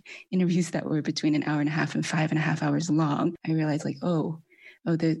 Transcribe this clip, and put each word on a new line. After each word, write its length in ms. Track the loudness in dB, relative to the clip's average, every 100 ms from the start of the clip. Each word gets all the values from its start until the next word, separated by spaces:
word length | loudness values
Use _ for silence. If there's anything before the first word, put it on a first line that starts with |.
| -12
<laughs> 220 | -20 -2
interviews 380 | 2 2 2 0
that 160 | -2 -2
were 160 | -2
between 340 | -2 0 2 2
an 80 |
hour 160 | 0 0
and 80 | 0
a 40 |
half 220 | 0 -2
and 100 | -2
five 280 | -2 0 0
and 60 | 0
a 40 |
half 220 | 0 0
hours 260 | 0 0 2
long, 460 | 2 2 2 -2 -2 -2
I 60 |
realized, 320 | 0 2 0
like, 140 | -2 -4
"Oh, 380 | -2 0 -2 -6 -14 _ -20 -8 -2
oh, 100 | 0
the, 220 | 2 0